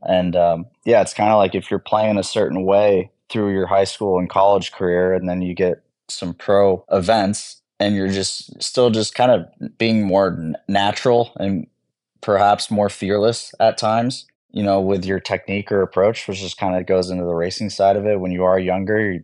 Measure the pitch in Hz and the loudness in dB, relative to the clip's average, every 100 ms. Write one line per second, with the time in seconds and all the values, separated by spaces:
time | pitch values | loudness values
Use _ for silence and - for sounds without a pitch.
0 | - 92 90 87 85 82 - _ 110 113 | -2 0 2 2 2 0 -6 _ 2 2
1 | 92 - 107 107 95 95 - 101 - 107 | 2 0 2 4 2 0 -4 -6 -2 -2
2 | 107 101 - 113 82 90 92 101 104 95 | 0 0 -2 -2 -2 0 2 4 4 2
3 | 92 _ - 113 101 95 92 98 98 - | 0 _ -8 -4 -2 0 0 0 0 -2
4 | 101 92 90 101 98 101 - - 90 87 | -2 0 0 2 4 2 0 -4 0 2
5 | 92 92 90 92 90 90 92 85 _ _ | 2 0 -2 -4 -4 -2 -2 -2 _ _
6 | - - 90 85 - 101 101 90 - 95 | -16 -10 -10 -6 0 4 4 2 0 0
7 | 87 113 98 104 - - _ - 101 98 | 2 2 2 -2 -8 -18 _ -4 -2 0
8 | 95 98 95 - - - - - 123 110 | -2 -2 -4 -8 -14 -12 -4 2 2 2
9 | 107 - 127 107 - - - - 113 110 | -2 2 2 2 0 -12 -12 -4 0 2
10 | 101 95 95 87 80 - - 98 101 - | 2 2 2 0 -6 -8 -2 0 0 0
11 | 131 120 117 - 98 95 - _ _ _ | 2 2 0 -4 -4 -4 -6 _ _ _
12 | _ _ - 98 202 202 - 208 98 - | _ _ 0 2 4 2 0 0 0 -2
13 | 95 104 110 113 - - 110 - 110 113 | -2 0 0 0 -6 0 0 2 0 0
14 | 120 127 - _ _ - 101 98 95 98 | 0 -4 -12 _ _ -4 0 0 0 -2
15 | 92 95 - 95 - 101 101 101 92 - | -2 -4 -4 -6 -4 -8 -2 -2 0 2
16 | 101 117 - 98 92 - 95 92 90 92 | 0 0 -6 -8 -10 -6 -4 -2 0 0
17 | 90 90 87 85 90 - 104 - 98 101 | 0 -4 -4 -2 -4 -6 -8 0 2 2
18 | 104 101 90 90 92 95 92 92 95 107 | 0 -2 -2 0 2 2 0 -2 -2 -2
19 | 104 87 | -2 -4